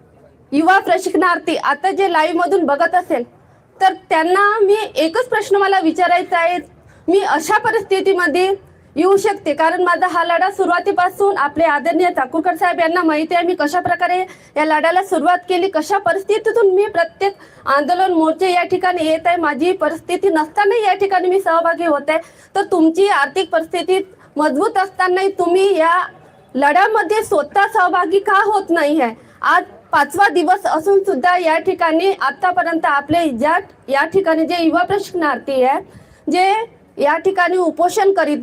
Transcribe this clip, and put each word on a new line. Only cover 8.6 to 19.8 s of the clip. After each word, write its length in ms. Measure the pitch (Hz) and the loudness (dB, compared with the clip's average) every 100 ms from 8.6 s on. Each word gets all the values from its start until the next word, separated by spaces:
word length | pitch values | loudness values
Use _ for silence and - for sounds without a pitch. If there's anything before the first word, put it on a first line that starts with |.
| - _ _ 277 | -8 _ _ -2
येऊ 200 | 370 392 | 2 2
शकते 380 | 415 403 320 | 0 -4 -4
कारण 280 | 294 320 359 | 0 0 0
माझा 240 | 359 330 359 | 0 0 0
हा 180 | 330 | 0
लढा 260 | 339 339 - | 0 0 0
सुरुवातीपासून 880 | - 359 349 381 392 - - 403 - | 0 0 0 0 0 -2 0 0 0
आपले 260 | 285 294 | -2 0
आदरणीय 460 | 330 285 262 320 359 | 0 0 0 0 0
चाकूरकर 440 | 349 254 320 359 | 0 -4 -2 -2
साहेब 260 | 330 359 339 | 0 -2 0
यांना 220 | 320 349 | 0 2
माहिती 320 | 330 302 320 | 0 0 0
आहे 120 | 349 339 | -2 0
मी 80 | |
कशा 260 | 359 294 349 | -2 -2 -2
प्रकारे 400 | 349 339 349 359 370 - - - | -2 -2 0 0 -4 -10 -8 -4
या 80 | |
लढ्याला 380 | 208 302 320 359 | 0 0 2 0
सुरुवात 360 | 381 330 311 359 359 | 0 0 2 0 0
केली, 200 | 359 392 | -2 0
कशा 300 | 311 311 403 | -2 -2 -2
परिस्थितीतून 760 | 381 381 392 427 440 466 403 | 0 -2 -2 -2 0 2 2
मी 120 | 370 415 | 2 0
प्रत्येक 480 | 339 339 - 392 392 - - - | -2 -4 -2 -4 -4 -20 -12 -2
आंदोलन 460 | 277 294 359 381 | 0 0 0 2
मोर्चे 400 | 339 320 320 370 | 2 0 0 0
या 100 | 349 | 0
ठिकाणी 440 | 349 359 359 359 311 | 0 -2 0 0 0
येत 200 | 320 330 | 0 0
आहे, 100 | 349 | 0
माझी 360 | 311 285 339 | -2 0 -2
परिस्थिती 560 | 370 | 0